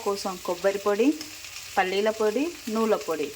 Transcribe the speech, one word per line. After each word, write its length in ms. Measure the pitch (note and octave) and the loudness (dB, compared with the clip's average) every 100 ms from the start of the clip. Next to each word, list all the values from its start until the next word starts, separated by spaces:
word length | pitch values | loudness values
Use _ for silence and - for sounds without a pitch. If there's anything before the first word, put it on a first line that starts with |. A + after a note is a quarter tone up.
| G#3 | -2
కోసం 240 | G3+ G3 F3+ - | -2 -4 -6 -4
కొబ్బరి 340 | F3 F#3+ G3 G#3 | 0 0 2 0
పొడి, 220 | G3+ C4+ D#4 - - - - - - | 4 4 2 -6 -14 -14 -14 -2 0
పల్లీల 340 | F#3 G3 A3 G#3+ | 2 2 2 2
పొడి, 240 | G#3+ A3+ E4 E4+ - | 2 2 -2 -4 -4
నువ్వుల 220 | A3 A3+ F#3 - | 0 2 2 0
పొడి 220 | D#3 C#3+ | -2 -4